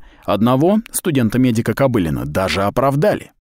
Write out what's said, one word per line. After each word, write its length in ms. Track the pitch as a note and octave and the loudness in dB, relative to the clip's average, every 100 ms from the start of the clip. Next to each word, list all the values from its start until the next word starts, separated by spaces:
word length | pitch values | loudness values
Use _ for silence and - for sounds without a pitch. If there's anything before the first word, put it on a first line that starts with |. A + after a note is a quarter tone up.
| - - - | -18 -12 -4
Одного, 540 | G2 A#2 C3 E3 G#3+ - | 0 2 2 2 2 -2
студента-медика 840 | - F#3+ C3+ A2+ B2 B2+ A#2 A2+ | -6 -2 0 0 2 2 0 -2
Кобылина, 520 | G#2+ C#3 A#2 E2 C2+ C2+ | 0 0 0 0 -2 -4
даже 380 | E2 F#2+ F2+ | -4 -2 -2
оправдали. 680 | G2+ - C3 C#3 G3+ A2 - _ | -2 0 0 2 0 -2 -8 _